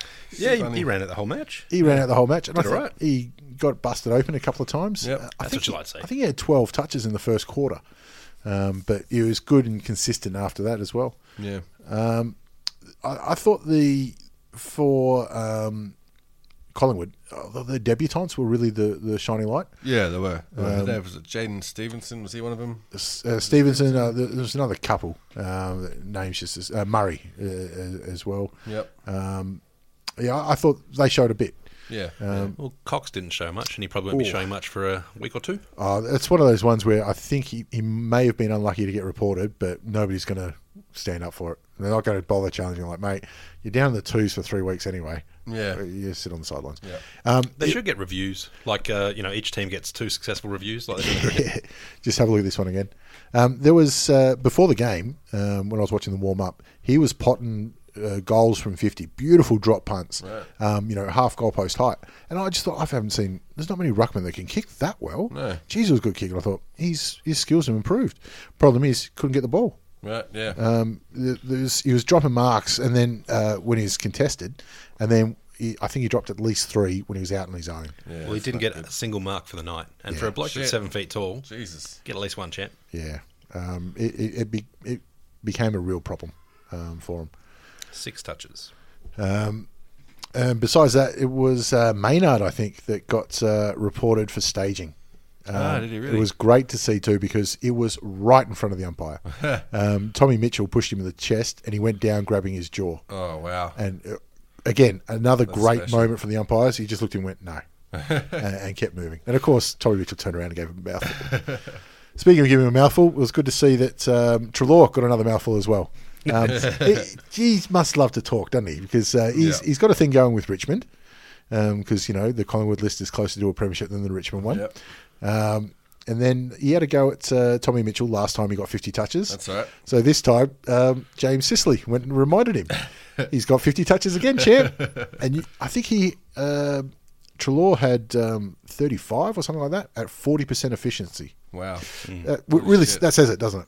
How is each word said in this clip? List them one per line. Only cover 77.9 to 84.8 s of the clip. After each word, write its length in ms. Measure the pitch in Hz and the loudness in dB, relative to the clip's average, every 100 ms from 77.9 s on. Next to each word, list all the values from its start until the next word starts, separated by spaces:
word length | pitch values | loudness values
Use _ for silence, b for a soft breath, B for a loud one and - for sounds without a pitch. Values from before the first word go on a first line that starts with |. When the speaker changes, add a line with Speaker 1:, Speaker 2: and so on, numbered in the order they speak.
| - - | -16 -16
Speaker 2:
Yeah, 60 | 85 | -12
Speaker 1:
Well, 60 | 80 | -8
he 60 | |
Speaker 2:
that's 100 | 107 131 | -6 -6
Speaker 1:
didn't 160 | 117 | -4
Speaker 2:
not 0 | |
Speaker 1:
get 120 | 110 80 | -4 -6
Speaker 2:
good. 100 | 80 | -12
Speaker 1:
a 60 | |
single 280 | - 117 104 | -8 -6 -6
mark 280 | 95 95 - | -6 -8 -10
for 80 | 87 | -14
the 80 | |
night. 240 | 85 82 80 _ | -10 -12 -14 _
And 100 | 101 80 | -12 -6
Speaker 3:
Yeah. 40 | |
Speaker 1:
for 60 | 110 | -6
a 40 | |
bloke 200 | 101 151 | -4 -6
that's 120 | 131 131 | -4 -4
Speaker 2:
Shit. 40 | |
Speaker 1:
seven 200 | 113 95 | -4 -4
feet 200 | 104 90 | -8 -8
tall, 320 | 107 95 120 | -6 -6 -8
Speaker 2:
Jesus. 580 | 135 113 95 78 - - | -14 -16 -14 -14 -18 -18
Speaker 1:
get 120 | - 95 | -14 -10
at 60 | |
least 160 | 101 - | -10 -10
one, 140 | 87 | -12
champ. 220 | 95 98 _ _ | -10 -12 _ _
Speaker 3:
Yeah. 300 | 82 78 73 - _ _ 90 | -12 -10 -12 -16 _ _ -12
Um, 400 | 87 90 90 - | -8 -8 -10 -6
it, 160 | 113 - | -6 -4
it, 220 | 110 - | -6 -4
it, 100 | 107 | -6
be-, 160 | 110 - _ | -6 -8 _